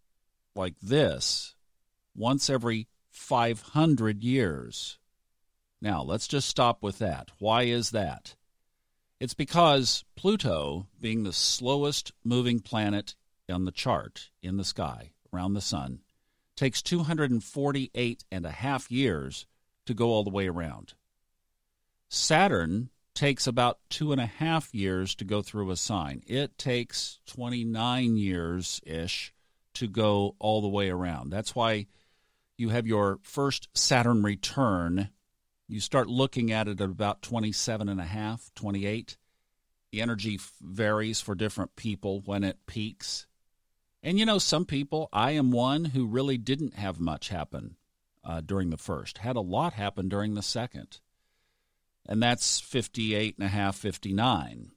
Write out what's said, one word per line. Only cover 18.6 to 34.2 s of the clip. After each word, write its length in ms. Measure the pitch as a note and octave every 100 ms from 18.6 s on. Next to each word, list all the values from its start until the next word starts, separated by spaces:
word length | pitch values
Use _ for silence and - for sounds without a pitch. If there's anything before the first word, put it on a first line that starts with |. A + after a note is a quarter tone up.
| C3 C3 -
years 560 | B2 C3 D#2 C2+ - - _ _ _ -
to 80 |
go 140 | A2 A#2
all 160 | A2
the 80 | G2+
way 160 | G2 F#2+
around. 480 | E2+ D#2+ A1 G1+ - _ _ _ _ _ _ _ _ _ _ -
Saturn 800 | - - D#3+ G3 G#2 E2 G2 B2+ _ _ -
takes 300 | C#3+ C3+ C3+
about 320 | A#2+ B2 - -
two 200 | - D3+
and 80 | C3+
a 60 | A2+
half 480 | - D#3+ E3 -
years 400 | A2 F#2+ F#2 F#2
to 100 | -
go 200 | G2 G#2
through 260 | G2+ G#2+ F#2+
a 60 | F2+
sign. 460 | - G2+ D2 C2+ -
It 320 | B2 C#3+ -
takes 600 | C#3 B2 A#2 - - - -
twenty-nine 880 | - A#2+ B2 A#2 A2 B2 B2 A#2+ A2
years-ish 1120 | G2+ F2 E2 F2+ F2 - - D#2+ E2 - - _ _ _ _ -
to 120 | A2+
go 480 | G#2+ G#2+ G2+ G2+ -
all 220 | G#2+ G#2+
the 60 | G#2
way 220 | G2+ G2
around. 400 | F2+ F2+ C#2+ C2+
That's 240 | G2 -
why 320 | B2+ A2+ G#2+ G2 _ _ _ _ _ _ -
you 120 | A2+
have 180 | A#2+ A2+
your 320 | G#2+ G2+ G2
first 460 | - - C#3 - - -
Saturn 480 | - B2+ A#2+ A2+